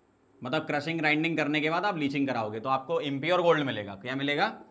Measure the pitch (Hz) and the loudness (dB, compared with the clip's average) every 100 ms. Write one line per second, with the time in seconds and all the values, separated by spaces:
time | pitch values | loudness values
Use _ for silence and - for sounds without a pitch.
0 | _ _ _ - 123 156 156 147 156 165 | _ _ _ -14 -4 -4 -2 -4 -2 0
1 | 156 151 170 156 143 151 156 170 208 170 | 2 2 2 0 0 2 2 2 0 0
2 | 139 147 135 120 107 110 131 135 131 127 | 0 0 0 0 -2 -4 -2 -2 0 -2
3 | 143 139 156 175 170 156 135 110 101 98 | -2 -2 2 4 6 4 2 -2 -6 -8
4 | 123 135 139 147 214 226 - | -6 -4 0 0 0 -2 -18